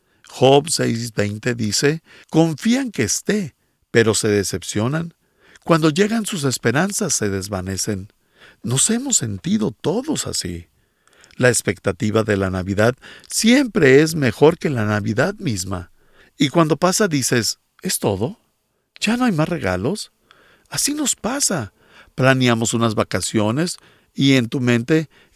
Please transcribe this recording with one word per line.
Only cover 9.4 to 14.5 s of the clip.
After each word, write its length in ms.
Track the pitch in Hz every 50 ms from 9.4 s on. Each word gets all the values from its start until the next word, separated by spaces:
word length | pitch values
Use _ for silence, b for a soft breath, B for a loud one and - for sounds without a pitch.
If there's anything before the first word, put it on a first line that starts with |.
| - 165 202 220 214 180 113
todos 540 | _ - 135 170 226 262 320 269 - -
así. 420 | - 90 - - 87 87 85 85 _ _ b b b b b b b b b b b b
La 120 | b 127 123
expectativa 760 | 117 - - - 95 - - 101 92 - - 107 104 110 110
de 140 | 110 104
la 140 | 95 95 95
Navidad 460 | 92 92 90 95 98 95 104 120 127 _ B B B B B B
siempre 720 | - - - 220 240 277 294 233 - 208 160 131 131 139 160
es 120 | 160 160
mejor 440 | 165 139 123 104 - 143 151